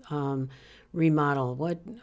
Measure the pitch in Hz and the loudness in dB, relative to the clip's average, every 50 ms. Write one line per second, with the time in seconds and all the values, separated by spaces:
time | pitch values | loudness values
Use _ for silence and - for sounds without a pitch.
0 | - - 151 147 139 139 139 135 131 131 - - - - - - - _ - 170 | -10 -6 -4 -2 -2 -2 -2 -2 -4 -6 -8 -14 -20 -20 -20 -20 -18 _ -2 2
1 | 160 160 151 151 147 143 143 135 127 123 127 135 156 175 170 170 - 226 226 - | 4 4 4 4 4 2 2 0 0 -2 -2 -4 -4 -4 -4 -6 -8 -14 -16 -14